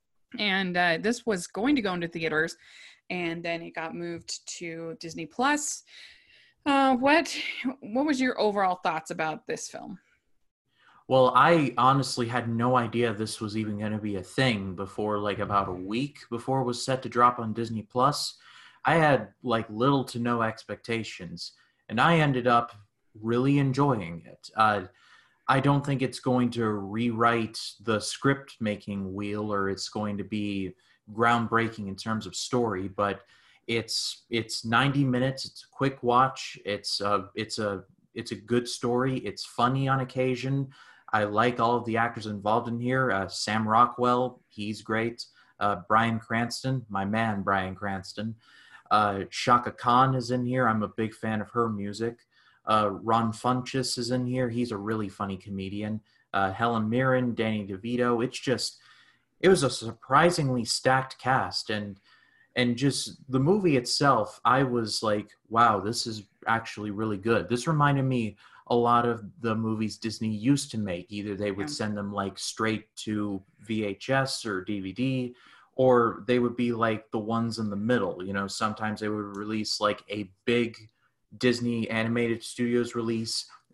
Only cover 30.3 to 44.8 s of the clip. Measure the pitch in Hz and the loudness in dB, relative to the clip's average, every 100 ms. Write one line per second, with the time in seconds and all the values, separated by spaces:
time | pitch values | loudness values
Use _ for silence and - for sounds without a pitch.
30.3 | 107 104 98 95 - _ _ - 107 117 | -4 -2 -4 -6 -8 _ _ -10 0 4
31.3 | 120 113 113 113 113 98 95 113 110 92 | 4 2 2 0 -4 -8 -8 -4 -4 -6
32.3 | - - 123 117 95 95 95 101 95 - | -8 -2 0 0 -2 -6 -2 -2 -2 -10
33.3 | _ _ _ - 117 107 - - - - | _ _ _ -4 -4 -2 -4 -6 -8 -4
34.3 | 113 113 - 113 117 139 139 135 123 131 | -4 -2 -6 0 2 4 2 2 2 0
35.3 | 135 - - - - 135 135 120 120 131 | -2 -10 -16 -14 -4 -4 -2 2 4 4
36.3 | - - - - 101 - - 101 101 95 | 0 -12 -10 -6 -6 -4 -4 0 0 -2
37.3 | - 107 - 104 98 92 _ _ - 117 | -8 -8 -4 -4 -6 -10 _ _ -12 -10
38.3 | 110 107 120 120 - 123 123 131 131 101 | -10 -2 -2 -2 -4 -2 0 0 -4 -6
39.3 | 98 - - 120 135 135 135 127 131 131 | -10 -10 -2 0 2 0 0 -2 -2 -2
40.3 | 123 131 139 139 - - - - 107 104 | -2 -2 -4 -4 -10 -20 -20 -4 -2 0
41.3 | 104 123 120 117 120 113 113 117 117 107 | 2 2 2 2 2 0 0 0 -4 -8
42.3 | 104 98 113 117 117 120 131 127 98 92 | -4 0 0 0 -4 -2 0 0 0 -2
43.3 | - - 107 110 110 120 - 123 123 127 | -6 -2 0 4 4 4 2 2 2 0
44.3 | 123 _ - 104 107 | -4 _ -10 -8 -6